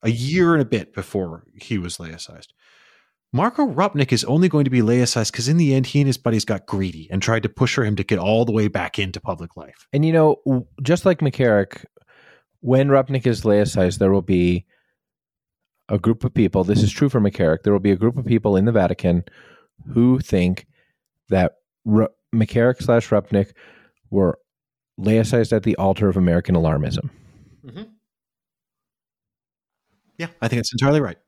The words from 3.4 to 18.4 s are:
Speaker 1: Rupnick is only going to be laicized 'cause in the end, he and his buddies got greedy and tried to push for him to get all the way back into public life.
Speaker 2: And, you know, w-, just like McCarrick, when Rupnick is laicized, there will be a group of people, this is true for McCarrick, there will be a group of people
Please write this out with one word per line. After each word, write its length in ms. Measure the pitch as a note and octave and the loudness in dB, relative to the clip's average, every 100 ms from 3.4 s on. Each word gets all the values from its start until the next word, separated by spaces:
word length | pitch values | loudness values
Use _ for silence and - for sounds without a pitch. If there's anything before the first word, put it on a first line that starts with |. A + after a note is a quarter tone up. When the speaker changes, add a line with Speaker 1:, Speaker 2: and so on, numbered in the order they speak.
| G#3 B3 C#4+ | -2 0 -2
Speaker 1:
Rupnick 460 | C#3+ G3 D3+ C3+ | 0 -2 0 0
is 120 | A#2+ | 0
only 240 | - D3+ F#3 | 0 2 2
going 160 | D#3 | 2
to 60 | C3+ | 2
be 120 | B2+ | 2
laicized 500 | A2 A#2+ B2 A#2+ A2 | 2 2 2 -2 -4
'cause 160 | - A#2+ | -4 -2
in 80 | E3 | 2
the 160 | D#3 | 2
end, 140 | C3+ B2+ | 2 0
he 140 | C#3+ | 0
and 60 | C#3 | 0
his 120 | B2 | 0
buddies 260 | B2 A2 | -2 -2
got 220 | - G2+ - | -2 -6 -4
greedy 420 | G2 F#2+ D#2+ D#2 | -4 -4 -8 -8
and 120 | F#2 | -4
tried 200 | F#2+ A2+ | -2 -2
to 40 | A2 | -2
push 260 | - B2+ | -2 -2
for 80 | - | 0
him 140 | A2 G#2 | -2 -2
to 80 | |
get 140 | F#2+ G2 | -2 -2
all 260 | F#2 A2 | 0 0
the 80 | A#2+ | 2
way 160 | A2 G#2 | 0 0
back 300 | G2 E2+ - | -2 -6 -6
into 220 | F#2+ F#2 | -6 -6
public 360 | - E2+ E2+ - | -10 -10 -10 -16
life. 320 | D2 _ _ | -20 _ _
Speaker 2:
And, 120 | C#3 | -2
you 80 | D#3 | 0
know, 240 | D#3+ D#3 - | 2 2 2
w-, 220 | - B2+ - - | -2 -2 -4 -10
just 240 | C#3+ E3+ G3 | -2 0 2
like 140 | E3+ | 0
McCarrick, 680 | D3 - B2+ G#2 G2 - - _ _ _ _ _ _ _ | -2 0 2 2 0 -8 -20 _ _ _ _ _ _ _
when 280 | - B2+ C#3 | 0 2 4
Rupnick 380 | C#3 C3 C3+ B2 | 2 2 -2 0
is 140 | A2+ | 0
laicized, 580 | A2 G#2 G2+ G2+ F2+ F#2 | 2 2 2 0 0 2
there 140 | G2 | 2
will 80 | G2 | 2
be 460 | F#2 F#2 F2 F2 - _ _ _ _ _ _ _ _ _ _ _ - | 2 0 2 0 -6 _ _ _ _ _ _ _ _ _ _ _ -6
a 100 | G#2 | -2
group 260 | A2 A2 | 0 -2
of 100 | A2 | -2
people, 280 | - G2+ G2 | 0 0 0
this 200 | F2+ G2+ | 0 2
is 100 | G2+ | 0
true 160 | - C#3+ | 0 0
for 120 | C3 | 0
McCarrick, 420 | G#2 - E2+ D#2+ | -2 0 0 0
there 100 | - | 0
will 80 | G2+ | 0
be 100 | G2+ | 2
a 60 | F#2 | 0
group 220 | A2 B2+ | 0 -2
of 80 | B2 | -2
people 280 | A2+ | 0